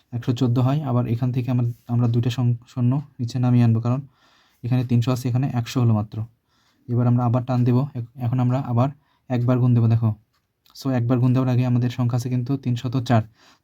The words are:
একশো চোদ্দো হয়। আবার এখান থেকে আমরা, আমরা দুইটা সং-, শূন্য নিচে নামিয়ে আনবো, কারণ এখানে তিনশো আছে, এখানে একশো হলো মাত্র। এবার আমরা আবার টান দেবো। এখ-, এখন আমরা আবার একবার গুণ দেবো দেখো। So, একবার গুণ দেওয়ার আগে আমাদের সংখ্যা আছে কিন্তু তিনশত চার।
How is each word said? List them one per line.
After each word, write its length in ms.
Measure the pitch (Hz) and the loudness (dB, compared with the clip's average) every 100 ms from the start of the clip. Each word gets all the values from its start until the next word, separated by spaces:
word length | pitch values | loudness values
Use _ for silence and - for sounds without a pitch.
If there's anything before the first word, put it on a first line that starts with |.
| _ | _
একশো 200 | 123 120 | -8 -4
চোদ্দো 280 | 120 127 120 | 0 0 2
হয়। 220 | 127 143 | 0 0
আবার 240 | 147 123 123 | -2 -2 -2
এখান 240 | 117 123 | -2 -2
থেকে 200 | 123 120 | -2 -2
আমরা, 200 | 123 120 - - | -2 -2 -6 -4
আমরা 200 | 120 120 | 0 0
দুইটা 220 | 117 120 | 0 0
সং-, 260 | 120 120 117 - | 0 0 -2 -6
শূন্য 340 | - 120 139 - - | -2 0 0 -4 -8
নিচে 200 | 120 127 | -6 -2
নামিয়ে 240 | 123 123 | 2 4
আনবো, 160 | 117 113 | 4 2
কারণ 200 | 117 127 - _ _ _ _ _ | 0 -4 -6 _ _ _ _ _
এখানে 220 | 120 127 123 | -4 -2 2
তিনশো 260 | 120 117 | 0 2
আছে, 180 | 127 127 | -2 -2
এখানে 200 | 117 139 | -2 -2
একশো 280 | 120 117 131 | -2 -4 0
হলো 120 | 117 | 2
মাত্র। 320 | 107 107 110 110 _ _ _ _ _ - | 2 -2 -8 -10 _ _ _ _ _ -4
এবার 200 | 120 123 | 0 2
আমরা 180 | 123 123 | 2 2
আবার 180 | 123 | 0
টান 200 | 120 123 | 0 0
দেবো। 240 | 123 123 143 | 2 2 0
এখ-, 140 | 120 117 - | -6 -12 -8
এখন 240 | 120 127 | -4 0
আমরা 200 | 123 127 | 0 0
আবার 300 | 135 120 135 - _ _ - | 0 0 0 -2 _ _ -6
একবার 320 | 123 123 123 | -2 2 2
গুণ 140 | 123 | 4
দেবো 140 | 120 117 | 4 4
দেখো। 280 | 113 113 107 _ _ _ _ _ - | 2 0 -4 _ _ _ _ _ -10
So, 140 | 135 | -4
একবার 300 | 127 117 127 | -2 0 2
গুণ 140 | 127 | 2
দেওয়ার 160 | 127 127 | 2 2
আগে 160 | 123 127 | 0 0
আমাদের 240 | 123 120 | 0 0
সংখ্যা 280 | 120 123 123 | -2 -2 -2
আছে 120 | 123 | -2
কিন্তু 280 | 127 120 139 | -4 -4 -4
তিনশত 400 | 131 120 127 127 | -4 -4 -4 -4
চার। 260 | 117 117 104 _ _ _ | 0 0 0 _ _ _